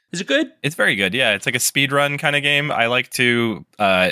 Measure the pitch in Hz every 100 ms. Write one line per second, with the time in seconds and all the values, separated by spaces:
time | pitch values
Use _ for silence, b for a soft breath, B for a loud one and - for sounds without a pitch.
0 | _ 175 - 277 311 - 143 165 196 107
1 | 95 117 120 101 - 120 - 139 139 143
2 | 143 143 151 143 143 143 147 - 117 123
3 | 127 - 123 120 117 90 - - 101 92
4 | 92